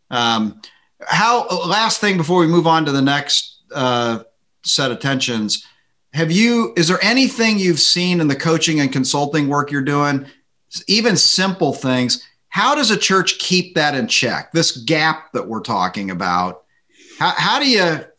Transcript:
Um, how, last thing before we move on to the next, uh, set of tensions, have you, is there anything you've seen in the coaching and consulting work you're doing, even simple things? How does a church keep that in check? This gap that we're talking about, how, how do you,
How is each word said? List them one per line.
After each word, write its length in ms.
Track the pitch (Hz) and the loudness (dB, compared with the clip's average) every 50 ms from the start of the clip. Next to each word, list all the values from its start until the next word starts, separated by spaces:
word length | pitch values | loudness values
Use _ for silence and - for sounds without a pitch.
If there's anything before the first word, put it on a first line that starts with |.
| _ - | _ -6
Um, 520 | 123 123 120 117 117 110 107 107 101 - - - - _ _ _ _ _ | -2 0 0 2 2 0 -2 -4 -6 -10 -18 -20 -20 _ _ _ _ _
how, 460 | - - - 160 208 233 240 240 - - 190 180 170 | -6 -4 0 0 2 2 2 2 0 -2 -4 -4 -2
last 340 | 175 190 214 226 220 - - | 0 0 0 0 0 -2 0
thing 180 | - 208 190 180 | 0 0 0 0
before 220 | 156 139 180 185 | 0 0 2 2
we 80 | 170 156 | 4 4
move 180 | 170 175 160 | 4 2 4
on 200 | 165 165 160 156 | 4 2 2 2
to 60 | 147 | 0
the 100 | 139 139 | 0 2
next, 560 | 135 139 143 143 143 - - - - - - _ _ _ - | 2 2 2 0 -2 -2 -2 -2 -4 -4 -10 _ _ _ -6
uh, 500 | 147 131 127 123 120 120 117 117 113 - - _ _ _ _ _ _ - | -4 -2 0 0 0 0 -2 -2 -4 -8 -12 _ _ _ _ _ _ -4
set 280 | - - - 143 131 | -2 -2 0 0 -2
of 80 | 120 - | -2 -4
tensions, 680 | - 139 135 131 - - 120 113 107 101 - - - - _ _ _ _ _ _ _ _ - | -2 -2 -2 -2 -2 -2 -4 -4 -4 -4 -4 -6 -8 -12 _ _ _ _ _ _ _ _ -6
have 180 | 147 165 160 | -4 -2 0
you, 420 | 165 196 226 240 240 233 226 226 - - | 2 2 2 2 2 2 0 0 0 0
is 100 | 165 156 | 2 2
there 160 | 185 - 185 | 2 0 0
anything 560 | 202 233 262 262 254 - - 226 226 214 202 | 0 2 2 2 0 0 0 0 0 2 2
you've 200 | 190 180 165 139 | 2 2 2 2
seen 420 | - - - 175 175 180 180 175 | 2 2 2 2 0 0 2 2
in 80 | 160 147 | 2 0
the 60 | 135 | 0
coaching 440 | - - 165 160 160 - 170 160 151 | 0 0 0 0 0 0 0 0 0
and 120 | 143 135 135 | 0 0 0
consulting 560 | 135 131 127 - 143 147 143 156 156 147 139 | 0 -2 0 0 -2 -2 -2 0 -2 0 0
work 220 | 143 143 143 143 | 0 -2 -2 -2
you're 100 | 147 143 | -4 -4
doing, 440 | 135 143 143 143 147 143 143 135 139 - - _ _ _ _ _ _ _ - - - - | -2 0 0 0 0 0 0 -2 -4 -8 -16 _ _ _ _ _ _ _ -16 -10 -4 -2
even 300 | 190 220 214 240 190 - | 0 0 2 2 2 2
simple 560 | - - - - 185 196 185 185 170 143 131 | 4 2 2 2 0 0 0 0 0 -2 -2
things? 520 | - - 131 127 127 123 120 - - - - _ _ _ _ | -2 -2 0 0 0 0 0 -2 -4 -6 -12 _ _ _ _
How 280 | - 196 208 254 294 | -4 0 0 2 2
does 140 | 302 277 214 | 2 2 0
a 60 | 214 - | 0 0
church 420 | - - 190 190 180 190 - - | 0 2 2 2 2 0 -2 -4
keep 360 | - - 180 185 180 180 - | -2 0 0 0 0 0 0
that 200 | 165 151 147 143 | 0 0 0 0
in 120 | 135 117 110 | 0 -2 -2
check? 440 | - - 131 120 95 73 - - - | 0 0 0 0 -2 -4 -6 -4 -2
This 240 | 165 160 - - 131 | 0 0 0 -2 -4
gap 560 | 113 120 160 151 156 160 160 - - - - | -4 -2 0 2 2 0 0 -2 -6 -10 -8
that 140 | 120 95 92 | -8 -6 -6
we're 140 | 110 107 | -6 -8
talking 500 | - - 110 98 90 92 - 107 101 98 | -6 -4 -2 -2 -2 -2 -4 -6 -8 -6
about, 520 | 95 87 98 90 87 90 90 92 90 - - _ _ _ _ _ _ _ - - - - | -6 -4 -2 0 0 0 0 -2 -6 -10 -18 _ _ _ _ _ _ _ -20 -20 -8 -4
how, 120 | 151 175 | -4 -2
how 280 | 190 - 170 185 226 277 | -2 -2 -2 0 0 0
do 100 | 294 269 | 0 2
you, 300 | 247 208 180 170 160 143 - - _ | 2 2 2 2 0 -2 -6 -12 _